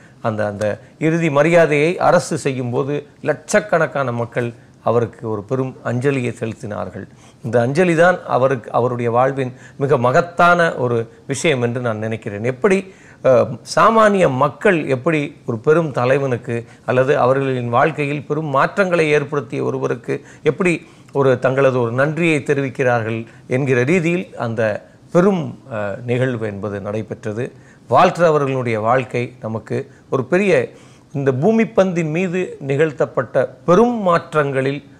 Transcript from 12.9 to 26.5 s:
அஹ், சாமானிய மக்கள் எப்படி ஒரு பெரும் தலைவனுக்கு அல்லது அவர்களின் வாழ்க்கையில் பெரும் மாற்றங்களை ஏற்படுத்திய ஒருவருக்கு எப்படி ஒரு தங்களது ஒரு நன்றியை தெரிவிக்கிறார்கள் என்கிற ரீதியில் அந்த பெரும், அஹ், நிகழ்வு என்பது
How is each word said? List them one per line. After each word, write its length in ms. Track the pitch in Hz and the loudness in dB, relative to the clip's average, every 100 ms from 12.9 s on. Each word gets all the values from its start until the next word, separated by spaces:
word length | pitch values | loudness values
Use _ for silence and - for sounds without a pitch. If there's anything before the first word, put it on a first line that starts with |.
| - - - | -16 -20 -2
அஹ், 340 | 135 123 110 - - - | 4 4 4 -4 -4 2
சாமானிய 540 | 190 226 214 196 160 | 4 6 4 4 2
மக்கள் 560 | 127 143 - 220 175 - | 2 -2 0 0 2 0
எப்படி 500 | 131 170 156 143 - - | -2 0 -2 -2 -8 -8
ஒரு 120 | 117 | -2
பெரும் 340 | 147 160 160 | 2 2 2
தலைவனுக்கு 720 | 127 123 143 139 120 - 117 113 - | 0 0 2 0 -4 -4 -8 -8 -12
அல்லது 340 | - 127 131 147 | -2 2 2 4
அவர்களின் 500 | 123 135 135 127 120 | 2 2 0 -2 0
வாழ்க்கையில் 580 | 120 156 147 143 147 - | 0 0 0 -4 -4 -6
பெரும் 200 | 151 160 | -6 -2
மாற்றங்களை 640 | 135 165 185 185 175 156 | 0 0 0 0 2 4
ஏற்படுத்திய 560 | 147 143 147 123 139 | 2 0 -4 -4 -4
ஒருவருக்கு 600 | 127 131 135 127 135 139 - - | -4 -4 -4 -6 -6 -8 -8 -6
எப்படி 440 | 147 - 180 156 - - - | -2 0 0 -2 -6 -20 -6
ஒரு 260 | 139 135 123 | 0 2 4
தங்களது 420 | 131 131 135 127 | 2 2 2 2
ஒரு 120 | 117 | 0
நன்றியை 460 | 123 147 156 170 151 | 0 0 0 0 0
தெரிவிக்கிறார்கள் 880 | 139 139 135 117 127 120 110 113 113 - - | 0 -2 -2 -2 0 0 -2 -6 -8 -14 -4
என்கிற 360 | 127 135 123 | -2 0 0
ரீதியில் 540 | 127 185 160 175 190 - | 2 2 0 -2 -6 -8
அந்த 500 | 120 113 110 101 - - - | -6 -2 -2 -2 -10 -20 -2
பெரும், 460 | 170 190 185 131 - - | 2 4 2 -4 -10 -12
அஹ், 320 | 107 101 98 | -8 -6 -6
நிகழ்வு 420 | 120 123 131 117 | -4 0 0 -2
என்பது 340 | 110 | -6